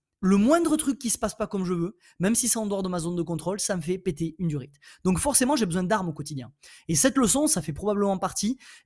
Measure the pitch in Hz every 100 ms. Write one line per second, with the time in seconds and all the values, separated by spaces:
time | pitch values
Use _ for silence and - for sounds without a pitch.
0 | _ - 190 202 220 339 330 311 311 233
1 | 233 - 208 - 208 202 180 180 170 -
2 | _ - 185 233 233 226 208 196 190 180
3 | 165 175 165 165 175 196 - 185 151 185
4 | 190 - 165 - 175 147 143 _ - -
5 | 185 170 285 240 262 285 196 175 180 214
6 | 175 147 147 143 113 _ - - - 160
7 | 269 277 226 269 302 185 160 143 202 202
8 | 202 190 180 - 208 262 - -